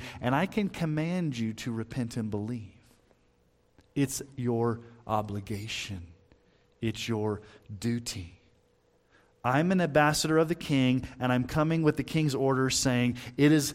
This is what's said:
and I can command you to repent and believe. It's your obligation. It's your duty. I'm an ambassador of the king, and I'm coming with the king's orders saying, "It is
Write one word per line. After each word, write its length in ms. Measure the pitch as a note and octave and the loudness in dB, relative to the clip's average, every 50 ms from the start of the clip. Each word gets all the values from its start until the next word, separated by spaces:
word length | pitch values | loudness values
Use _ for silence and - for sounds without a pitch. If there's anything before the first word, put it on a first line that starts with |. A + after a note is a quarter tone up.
| - - - - | -4 -10 -10 -4
and 140 | A2 B2 C3+ | -2 0 2
I 120 | D3 F#3 | 2 0
can 220 | F#3+ - A3 G3+ F#3 | 0 0 -2 -2 -2
command 680 | - - E3 D#3 D3+ D3+ D#3 E3+ F3+ F#3 E3+ D3+ B2+ | -2 -2 -2 -2 0 0 -2 -2 -2 -2 -2 -2 -2
you 160 | A#2 A2+ A2 A2 | -2 -4 -4 -4
to 180 | - - B2+ | -6 -6 -6
repent 440 | A2+ A2+ A2 A2+ - C3+ A#2+ A#2 - | -6 -6 -6 -6 -6 -6 -6 -4 -4
and 140 | B2 G#2+ G#2+ | -6 -4 -4
believe. 440 | G2+ G#2 G#2 A2+ B2 A#2 G2+ F2+ - - - - - _ _ _ _ _ _ _ _ _ _ _ _ _ _ _ _ _ _ _ _ | -4 -4 -4 -6 -8 -10 -12 -14 -18 -20 -20 -20 -20 _ _ _ _ _ _ _ _ _ _ _ _ _ _ _ _ _ _ _ _
It's 280 | C#3+ C#3 C3+ - - D3 C#3 C#3 | -2 0 0 -2 -6 -10 -10 -8
your 460 | C3 A#2+ A#2+ A#2 A2+ A#2 A#2 A2 A#2 - - - - - | -4 -2 0 0 2 2 0 0 -2 -8 -16 -20 -16 -6
obligation. 1000 | - A2 G#2+ G#2 G#2 G2+ G2+ G2 - G#2+ G2+ G#2+ A2+ - - - - G2 F2+ F2 E2 - - _ _ - _ _ _ _ _ _ _ _ _ | -2 -2 -2 -2 -4 -6 -8 -8 -8 -8 -8 -8 -8 -10 -10 -8 -10 -10 -12 -12 -16 -20 -20 _ _ -20 _ _ _ _ _ _ _ _ _
It's 280 | A#2 A2+ A2 - - A#2 | -4 -4 -4 -4 -4 -4
your 340 | A2+ G#2+ G#2+ G#2+ G#2 G2+ - - - - - - G#2 | -2 -2 -2 -2 -2 -4 -8 -14 -20 -20 -18 -16 -12
duty. 580 | F#2+ A2+ A#2+ A#2+ A#2 A#2 - - G2 F2 E2+ - - _ _ _ _ _ _ _ _ _ _ _ _ _ _ _ _ _ _ _ _ - | -6 -4 -2 -2 -2 -4 -8 -10 -10 -12 -14 -16 -20 _ _ _ _ _ _ _ _ _ _ _ _ _ _ _ _ _ _ _ _ 0
I'm 260 | A#2+ C3 C#3+ E3 F3+ | 2 2 4 4 4
an 100 | F#3+ F#3 | 2 2
ambassador 560 | E3+ D3 C#3 D3+ D3 D3+ D3 - - D#3 D#3 | 2 4 4 4 6 6 4 2 2 2 4
of 120 | D#3+ E3 D#3 | 4 4 2
the 60 | E3+ | 0
king, 520 | E3 - - D3 C3+ B2+ B2+ B2+ B2+ B2+ - - - | -4 -2 0 2 4 4 4 2 2 -2 -6 -6 -2
and 140 | B2+ B2 | 0 2
I'm 120 | B2 B2 B2 | 2 2 0
coming 380 | - - D#3 D3+ D#3+ E3 E3 | 0 0 0 2 2 2 2
with 140 | D#3 D3+ D3+ | 2 2 2
the 60 | - | 2
king's 320 | C3 - - D#3+ D#3 D3 C3+ | -2 -2 0 0 2 2 2
orders 420 | - C3+ C3+ C3+ C3 C3 C3 - | 2 2 2 2 2 2 2 0
saying, 400 | - - C3+ B2 B2 B2 B2 A#2+ B2 - - - | 2 2 2 2 4 2 2 0 -2 -8 -8 2
"It 160 | - C#3+ D3 | 4 6 6
is 200 | D#3 D3+ C#3 - | 6 6 4 0